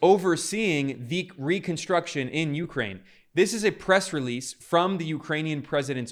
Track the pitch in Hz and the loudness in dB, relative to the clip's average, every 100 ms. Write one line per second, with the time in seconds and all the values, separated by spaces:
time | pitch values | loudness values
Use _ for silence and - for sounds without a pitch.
0 | 175 202 180 160 - 208 214 151 139 131 | 6 6 4 0 -2 -2 0 0 0 -4
1 | 120 175 185 - 139 190 190 160 - 175 | -4 -4 -4 -6 -2 -2 -2 -6 0 0
2 | 170 147 127 143 160 147 170 135 107 92 | 0 -4 -4 -2 -2 -2 -4 -4 -4 -6
3 | - - _ 139 202 226 208 - - 190 | -16 -20 _ 2 2 2 0 0 4 2
4 | 190 156 127 120 - - - 170 185 190 | 2 -4 -2 -4 -6 -12 0 2 2 0
5 | 156 151 - 156 156 147 131 147 135 131 | -2 -4 -4 -4 -2 -4 -2 0 0 -2
6 | 120 | -6